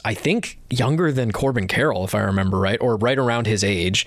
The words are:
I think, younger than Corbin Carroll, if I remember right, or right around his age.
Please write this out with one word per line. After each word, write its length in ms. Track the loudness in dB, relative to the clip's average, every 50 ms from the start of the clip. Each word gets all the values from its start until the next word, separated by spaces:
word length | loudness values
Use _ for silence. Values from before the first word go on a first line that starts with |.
| -2
I 80 | -4 -6
think, 460 | -2 -2 0 0 -2 -2 -6 -12 -14 -10 -6
younger 440 | -2 0 0 0 2 2 2 2 2
than 200 | 0 0 -2 -2
Corbin 340 | 0 0 0 0 0 -2
Carroll, 380 | -2 0 0 0 0 0 -2 -2
if 100 | -2 0
I 60 | 0
remember 380 | 0 2 2 2 0 2 0 0
right, 200 | 0 0 0 0
or 160 | 0 0 0
right 220 | 2 2 2 2 2
around 280 | 2 2 2 0 0
his 180 | 0 0 2 2
age. 420 | 2 2 2 0 0 0 0 -2